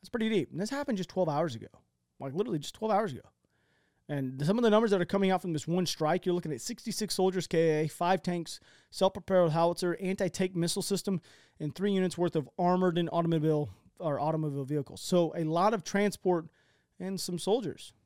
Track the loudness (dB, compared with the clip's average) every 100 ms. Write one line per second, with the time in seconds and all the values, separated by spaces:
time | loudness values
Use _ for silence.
0 | -6 -2 0 0 0 -6 -6 -4 -4 -4
1 | -4 -2 0 0 -2 -4 -14 -20 _ _
2 | _ _ -8 -4 -2 -2 -6 -6 0 2
3 | 0 -6 -14 _ _ _ _ _ _ _
4 | -8 -4 -4 -2 0 4 6 6 4 2
5 | 2 2 2 2 0 -6 -2 -2 0 0
6 | 0 0 0 -2 -2 -6 -8 -10 -8 -6
7 | -4 0 0 0 -2 2 4 2 -2 -2
8 | 0 0 0 -4 -6 -14 _ -20 _ 0
9 | 0 0 2 4 4 4 2 2 -2 -2
10 | -4 -2 -2 0 -2 0 -2 -2 -2 -4
11 | -2 -4 -4 -20 _ _ -8 -2 0 2
12 | 0 0 0 0 -4 0 2 4 4 2
13 | 0 0 0 2 2 2 -2 -8 _ _
14 | -4 -2 0 0 -2 -4 -4 -4 -4 -10
15 | 2 2 2 0 0 2 2 0 -2 0
16 | 0 0 0 0 -2 _ _ _ _ _
17 | -8 -6 -6 -4 0 0 0 -10 -18 _